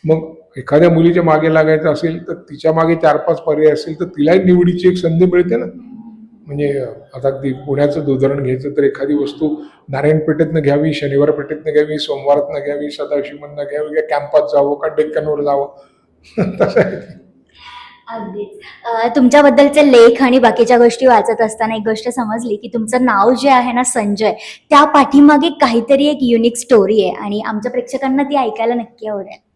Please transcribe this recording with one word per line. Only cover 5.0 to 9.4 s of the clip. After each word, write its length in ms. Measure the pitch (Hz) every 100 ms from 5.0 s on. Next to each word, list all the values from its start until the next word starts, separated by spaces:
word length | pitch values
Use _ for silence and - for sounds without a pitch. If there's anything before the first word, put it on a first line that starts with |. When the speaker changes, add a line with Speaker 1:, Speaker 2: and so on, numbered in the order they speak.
| 170 165 180
Speaker 1:
मिळते 320 | 175 180 233
ना. 80 | - - - - - - - _ 156
म्हणजे, 320 | 143 143 139
अ, 380 | 120 110 - 131
आता 100 | 135
अगदी 260 | 135 135
पुण्याचं 520 | 127 139 135 147 160 143
उदाहरण 380 | 131 139 143
घ्यायचं 260 | 127 127 143
तर 140 | -
एखादी 300 | 139 - 139
वस्तू 420 | 143 139 -